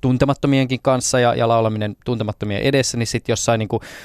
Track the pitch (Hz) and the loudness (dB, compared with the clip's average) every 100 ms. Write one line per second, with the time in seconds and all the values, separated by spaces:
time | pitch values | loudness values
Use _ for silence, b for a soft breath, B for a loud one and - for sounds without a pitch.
0 | 127 127 139 139 143 135 127 127 - 127 | 0 2 2 0 2 2 2 0 0 0
1 | - 127 120 117 117 117 110 107 107 98 | 2 2 2 2 2 2 2 -2 -4 -6
2 | - 117 107 - 104 101 135 139 123 120 | -6 -4 -4 -4 -4 -2 0 2 0 -2
3 | 113 117 - 110 - 113 107 110 B B | -4 -4 -2 -2 0 0 0 -4 B B